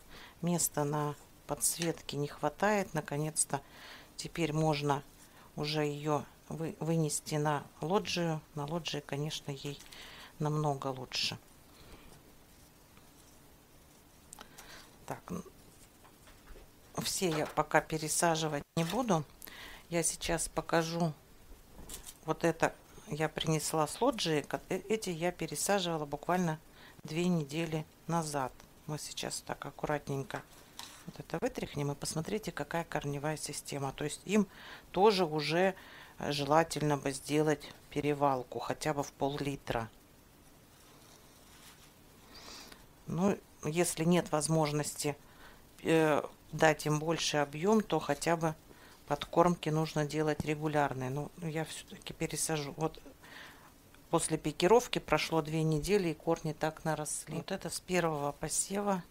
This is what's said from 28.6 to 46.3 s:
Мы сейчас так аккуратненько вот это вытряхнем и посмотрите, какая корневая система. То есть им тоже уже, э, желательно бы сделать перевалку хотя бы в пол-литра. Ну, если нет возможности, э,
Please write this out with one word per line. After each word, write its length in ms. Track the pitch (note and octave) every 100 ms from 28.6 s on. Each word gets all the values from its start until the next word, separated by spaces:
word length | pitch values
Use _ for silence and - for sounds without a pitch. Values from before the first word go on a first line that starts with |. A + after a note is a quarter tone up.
| - - -
Мы 120 | D3+
сейчас 420 | - - B2 -
так 240 | - - C#3+
аккуратненько 760 | - - D3 - C#3 C3+ C#3 - - - - - - -
вот 120 | -
это 180 | - D#3+
вытряхнем 500 | B3+ - F3+ C#3+ C#3+
и 40 | C#3+
посмотрите, 560 | - D#3 D#3+ G#3+ F#3+
какая 320 | - D3 E3+
корневая 540 | E3 D#3 C#3+ C#3+ D3 D3+
система. 560 | - D3 - C#3+ C3+
То 100 | -
есть 180 | D3 - -
им 220 | G#3 G3 - - - -
тоже 340 | F3 G#3+ F#3+ E3
уже, 480 | D#3 D3 E3 F#3+ F#3 - - - -
э, 120 | -
желательно 640 | C#3+ C#3 D#3 E3 D3+ D3 C#3
бы 140 | C#3
сделать 600 | C3 - D3+ D#3 D3 - - -
перевалку 720 | D3 D3 C#3+ C#3+ C3 - A#2
хотя 340 | - - D#3
бы 80 | C#3+
в 80 | C#3
пол-литра. 760 | - C#3 D3 C#3+ C3+ - A#2+ A2+ - - - - - - - - - - - - - - - - - - - - - - - - - - - - - - - -
Ну, 300 | D#3+ G3 - - -
если 400 | D3 D#3+ E3+ -
нет 280 | D#3+ F3 D#3+
возможности, 840 | D3+ D3 D#3+ D3+ D3 C#3+ - D3 C#3+ - - - - - -
э, 380 | - D#3+ D#3 C#3+ -